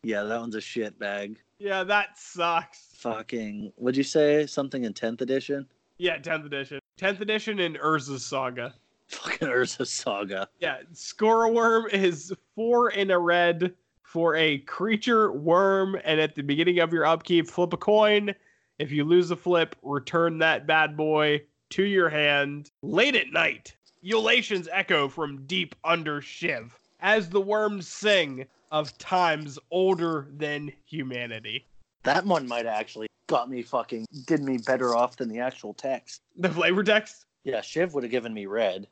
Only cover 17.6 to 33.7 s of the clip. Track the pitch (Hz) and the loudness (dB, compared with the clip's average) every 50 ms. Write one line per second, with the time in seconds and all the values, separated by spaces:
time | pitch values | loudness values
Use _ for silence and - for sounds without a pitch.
17.6 | 175 175 180 175 - - 208 214 214 208 208 208 208 202 196 _ _ _ _ _ | 0 0 0 -2 2 4 6 6 6 6 4 4 2 0 -6 _ _ _ _ _
18.6 | _ _ _ _ 151 143 143 147 143 151 170 180 180 165 175 165 - 175 175 170 | _ _ _ _ -6 -2 0 0 2 6 6 6 6 4 -2 -4 0 2 2 2
19.6 | 165 160 - _ - 135 143 143 - - - 170 170 170 165 160 160 160 160 - | 2 0 -2 _ -8 -4 -4 -4 -4 -2 0 2 2 2 2 2 2 2 2 0
20.6 | 143 151 156 160 156 151 151 151 156 156 156 151 151 151 147 147 147 _ _ _ | 0 2 4 4 4 2 0 -2 0 2 2 2 4 2 2 0 -2 _ _ _
21.6 | _ _ - - 190 202 202 190 175 160 151 151 151 147 147 143 143 143 143 147 | _ _ 0 0 0 2 4 2 2 2 2 2 2 4 4 2 0 -2 -4 -10
22.6 | 147 - _ _ - - 147 180 233 285 277 220 - - 147 160 165 156 135 110 | -14 -18 _ _ -8 -2 2 4 4 4 4 0 -2 0 0 0 0 0 0 -4
23.6 | _ - - _ _ _ _ _ _ 185 220 220 220 220 240 247 - - 220 190 | _ -20 -20 _ _ _ _ _ _ -2 0 0 4 4 2 2 2 0 -4 -4
24.6 | 170 165 165 190 190 - 185 156 143 139 135 - 160 147 139 135 135 135 180 185 | -4 -4 -4 -4 0 2 2 2 2 0 -2 -4 -6 -6 -6 -12 -8 -4 -4 -4
25.6 | 180 - - _ - 160 170 170 160 156 147 147 143 - - - 170 165 147 120 | -4 -4 -8 _ -2 0 0 0 0 -4 -6 -6 -8 -10 -12 -6 -4 -4 -4 -4
26.6 | 113 120 - _ _ _ _ _ - 190 214 226 196 165 175 202 196 196 208 214 | -8 -14 -20 _ _ _ _ _ 2 2 2 2 2 0 0 0 0 2 0 0
27.6 | 214 208 208 202 175 - - - 196 214 208 190 165 147 135 127 135 - _ _ | 0 0 -2 -4 -10 -12 -14 -2 2 4 4 4 4 0 -4 -10 -12 -14 _ _
28.6 | _ _ 156 151 151 135 - _ - - 190 185 180 165 156 151 156 147 131 - | _ _ -2 -2 -2 -4 -8 _ -6 -2 0 2 4 2 2 0 -4 -12 -14 -16
29.6 | _ _ 165 180 185 190 190 165 170 165 160 151 139 143 143 147 151 147 147 143 | _ _ -2 2 2 2 2 2 0 -2 -2 -4 -6 -10 -10 -6 -6 -4 -4 -6
30.6 | 147 147 - _ _ _ - 156 139 131 127 123 123 117 113 110 110 113 107 135 | -8 -10 -14 _ _ _ -10 -8 -8 -6 -6 -8 -8 -8 -10 -12 -10 -8 -10 -10
31.6 | _ _ _ - - _ _ _ _ 123 143 175 180 202 185 - 139 123 120 120 | _ _ _ -20 -20 _ _ _ _ 0 0 2 2 2 0 0 0 -2 -4 -4
32.6 | 117 117 110 107 113 - - 110 110 110 _ _ _ - 160 131 120 127 135 123 | -4 -2 -2 -2 -4 -6 -8 -12 -12 -12 _ _ _ 0 0 0 0 -2 -8 -10
33.6 | 117 - | -8 -4